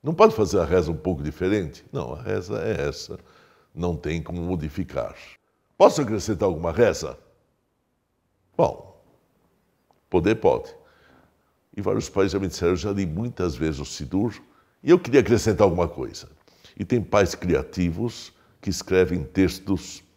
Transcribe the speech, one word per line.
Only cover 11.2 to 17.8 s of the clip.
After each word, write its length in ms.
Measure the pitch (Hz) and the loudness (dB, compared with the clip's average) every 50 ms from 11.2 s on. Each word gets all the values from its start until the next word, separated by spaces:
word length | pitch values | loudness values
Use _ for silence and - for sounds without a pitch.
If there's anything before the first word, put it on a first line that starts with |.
| _ _ _ _ _ _ _ _ _ _ _ | _ _ _ _ _ _ _ _ _ _ _
E 60 | - 101 | -6 -4
vários 260 | 98 101 110 - - | -2 -2 -2 -4 -4
pais 240 | - 98 98 98 - | 0 0 0 2 2
já 60 | 101 | -2
me 100 | 95 92 | -4 -4
disseram: 240 | - - 90 85 92 | -4 -2 0 0 0
"Eu 40 | |
já 140 | 87 - 107 | 0 -2 -4
li 140 | 98 101 98 | -2 -2 -2
muitas 500 | 85 76 87 113 123 120 - 92 87 71 | -2 -4 -6 -6 -8 -4 -4 -4 -4 -2
vezes 260 | 62 78 80 78 67 | -2 -4 -4 -4 -4
o 40 | 73 | -10
Sidur 560 | - - - 76 65 87 95 107 117 104 - - _ _ _ _ _ _ _ - | -12 -10 -12 -10 -4 -2 -2 -2 -2 -4 -8 -20 _ _ _ _ _ _ _ 4
e 80 | - | 4
eu 80 | 170 175 | 4 4
queria 220 | - - 120 139 | 4 4 4 4
acrescentar 440 | 107 95 120 107 - 110 104 80 107 | 6 6 2 2 4 0 4 4 4
alguma 220 | 95 82 87 87 | 4 4 2 -2
coisa." 420 | 80 - - 65 53 - - - - _ _ _ _ _ _ _ - _ - | -2 -2 -8 -10 -10 -10 -16 -20 -20 _ _ _ _ _ _ _ -20 _ -10
E 60 | 101 | -4
tem 180 | - 127 120 95 | -2 -2 -2 0
pais 320 | - 120 104 98 87 - | 2 4 4 4 4 0
criativos 1000 | - - 87 82 67 65 - - - | -6 -2 0 0 0 0 -4 -4 -2